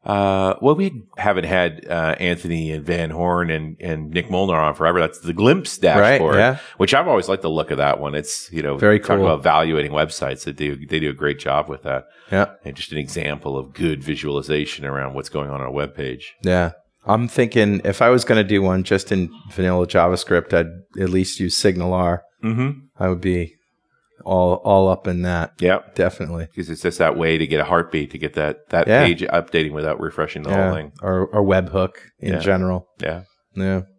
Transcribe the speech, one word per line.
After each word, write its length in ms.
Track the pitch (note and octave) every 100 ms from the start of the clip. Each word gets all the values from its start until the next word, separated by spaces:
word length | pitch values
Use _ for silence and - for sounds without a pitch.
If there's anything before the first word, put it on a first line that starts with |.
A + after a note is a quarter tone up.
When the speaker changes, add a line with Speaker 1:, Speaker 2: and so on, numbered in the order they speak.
| -
Speaker 1:
Uh, 480 | G2+ G2 F#2+ F#2+ -
well, 120 | C3+ D#3
we 280 | G3 C3+ - -
haven't 260 | G#2 F#2 E2
had, 400 | F#2 F2 D#2 -
uh, 260 | E2+ D#2+ -
Anthony 540 | F2+ F2 E2+ E2 D#2
and 140 | D#2 D2
Van 240 | F2 E2
Horn 400 | D#2+ F2 F2 E2+
and, 260 | D#2+ D#2 D#2+
and 280 | F2+ D#2 D2+
Nick 200 | E2+ E2+
Molnar 240 | F#2 G2 E2
on 180 | D2+
forever. 280 | D2 D#2+ F2
That's 180 | D#2+ -
the 140 | E2+
Glimpse 440 | E2+ A2+ F3+ - -
Speaker 2:
Right, 120 | F2+ F#2
Speaker 1:
dashboard, 400 | G#2 C#3 D#2+ D2
Speaker 2:
yeah. 220 | A#2 C#3 - -
Speaker 1:
which 160 | F#2+
I've 160 | C3+ F3
always 180 | A2+ F2+
liked 140 | F#2+
the 80 | E2+
look 220 | D#2+ D#2
of 60 | C#2
that 220 | C#2+ B1+
one. 160 | D2 D2
It's, 340 | D2 - -
you 120 | E2
know, 160 | C#2+ C#2+
Speaker 2:
Very 220 | G#2 G#2+
Speaker 1:
talk 160 | - G2
Speaker 2:
cool. 80 | F#2+
Speaker 1:
about 140 | D2+
evaluating 520 | D#2+ D#2 E2 D#2 D2
websites. 540 | D2 D#2 - C#2 C2 -
They 80 |
do, 240 | C#2 D2 C#2 C#2+
they 140 | D#2+
do 80 | D2+
a 40 |
great 260 | C#2 D2+ C#2+
job 280 | - C#2+ D2+
with 160 | C2+
that. 220 | D2+ C2+ - _ -
Speaker 2:
Yeah. 140 | G2 G2 -
Speaker 1:
And 100 | -
just 200 | C#2 -
an 60 | D2+
example 580 | C#2+ E2+ D2 D2 D2 C2+
of 160 | C2
good 280 | - E2+ D2
visualization 840 | C#2 C#2+ D2+ C#2+ C2+ D2+ D2 - C#2
around 280 | C#2 C2+
what's 140 | C2+ C2+
going 200 | D#2 C#2+
on 100 | C#2
on 80 | B1+
a 40 |
web 220 | C#2 D2
page. 420 | - C2+ B1+ - _
Speaker 2:
Yeah. 300 | F#2 F2+ E2+ - _ _ -
I'm 220 | A2 A#2
thinking 540 | - A#2 A2+ G#2 G2+
if 180 | - F#2+
I 80 | A#2+
was 140 | B2+
gonna 220 | - A2+ G2
do 160 | G2+
one 220 | F#2+ F#2
just 280 | F#2 G2 -
in 180 | F#2+ E2+ - -
vanilla 360 | - F#2 F2+ F2+
JavaScript, 680 | F#2+ F2 F2+ - F2 -
I'd 140 | F2 E2 F2+ - -
at 80 | F#2
least 320 | F#2 F#2 -
use 180 | F2+ -
SignalR. 580 | G#2 F2+ F2+ F#2 F2 F2 _ _ A2
Speaker 1:
Mm-hmm. 240 | A2+ C3 C#3+ _ _
Speaker 2:
I 120 | F#2
would 100 | F2+
be 340 | F#2 F2+ E2 _ _ _ _ _ _ _ -
all, 280 | F#2 F2+ F2+ -
all 240 | G2 F#2+
up 180 | F#2 G2
in 140 | F2
that. 300 | F2+ F2 E2 _
Speaker 1:
Yep. 360 | F2 F#2+ - -
Speaker 2:
Definitely. 520 | F2+ - D2+ E2 E2 -
Speaker 1:
'Cause 140 | D#2+
it's 120 | D#2+
just 180 | F2+ -
that 180 | E2 D#2
way 200 | E2 D#2+
to 100 | D#2
get 120 | D2+
a 40 |
heartbeat, 480 | D2 E2+ E2+ D#2+ D2
to 60 | D2
get 160 | D2+
that, 360 | - D2+ D2 _
that 180 | E2+ D#2
Speaker 2:
Yeah. 180 | A#2 C#3+
Speaker 1:
page 160 | E2
updating 500 | F#2 E2+ E2 E2 D2+
without 280 | D2+ D2+ D2+
refreshing 440 | D#2 - D#2 -
the 60 | C#2+
Speaker 2:
Yeah. 120 | G2 F#2+
Speaker 1:
whole 80 | D#2
thing. 160 | D2 -
Speaker 2:
Or, 240 | G2 F#2 F#2
or 160 | G#2+
webhook 500 | G2+ F#2+ F2+ F#2+ F#2 - - _
in 140 | -
Speaker 1:
Yeah. 60 | E2
Speaker 2:
general. 480 | F2+ F#2+ F#2 F2+ - _
Speaker 1:
Yeah. 200 | - E2+ F#2+ _ _ F#2+
Speaker 2:
Yeah. 260 | F#2+ F#2+ F#2+